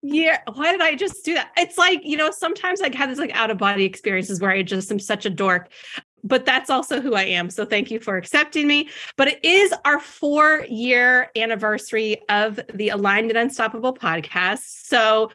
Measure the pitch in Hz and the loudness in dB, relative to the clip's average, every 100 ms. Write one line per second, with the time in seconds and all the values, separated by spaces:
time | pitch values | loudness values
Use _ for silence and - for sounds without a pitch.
0 | 285 294 320 302 - 233 311 359 320 294 | -2 0 2 0 -2 -2 0 2 2 0
1 | 392 - - 349 - - 339 359 359 359 | -4 -4 -4 -4 -2 -2 -2 2 2 2
2 | - 294 311 - 349 359 370 370 294 262 | -2 -2 -2 -2 -4 -4 -4 -2 -2 -2
3 | 269 262 285 - 220 208 202 202 190 190 | -4 -2 -4 -2 -2 0 0 2 0 0
4 | - 190 185 190 196 196 190 190 190 208 | -2 -2 -2 -2 0 0 0 -2 -2 -6
5 | - 202 208 170 196 180 180 - - - | -4 -4 -4 -2 0 0 -2 -20 -16 -16
6 | - _ 196 262 254 254 - 262 - 294 | -16 _ 0 0 2 0 2 -2 0 -4
7 | 269 208 190 180 175 175 208 214 202 220 | 0 0 0 0 -2 -6 -2 -2 -2 -6
8 | 220 190 175 294 302 302 294 294 302 - | -4 -6 0 0 0 0 2 2 0 -10
9 | - - 269 294 320 359 392 339 277 294 | -16 0 0 2 4 6 4 2 2 0
10 | - - 294 294 302 311 - 220 240 247 | -2 -4 0 4 6 4 0 -4 2 4
11 | 247 254 247 226 226 220 214 208 - 220 | 6 4 2 -2 -2 -2 -2 -2 -2 -2
12 | 220 214 - 208 220 208 - 190 208 208 | -2 -4 0 0 0 -4 -12 -4 -4 0
13 | 202 202 226 226 233 - 220 226 254 254 | 2 2 2 0 -2 -2 -4 -2 -4 -2
14 | 208 165 156 180 180 208 - - - 247 | -4 -4 -4 -2 -2 -2 -8 -18 -2 2
15 | 220 220 220 | 4 4 0